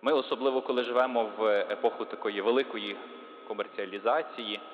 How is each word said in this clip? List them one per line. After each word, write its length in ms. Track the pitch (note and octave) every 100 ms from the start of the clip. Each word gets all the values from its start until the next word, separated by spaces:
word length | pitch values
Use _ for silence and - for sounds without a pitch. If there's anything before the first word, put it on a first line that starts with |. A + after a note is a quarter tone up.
Ми, 100 | A#2+
особливо 500 | D3+ C3 B2+ C3+ C3
коли 220 | C3 B2
живемо 460 | A#2+ B2 C3 A#2+ A2 G2+
в 280 | A2 G2+ G2
епоху 340 | G#2 A#2 -
такої 360 | A2 - A2 G2+
великої 560 | G2+ B2 C3+ A#2 G#2 G2 - - - - -
комерціалізації 1120 | G#2+ G2+ - G2+ G2 G#2+ D3 D#3+ - A2 G#2 -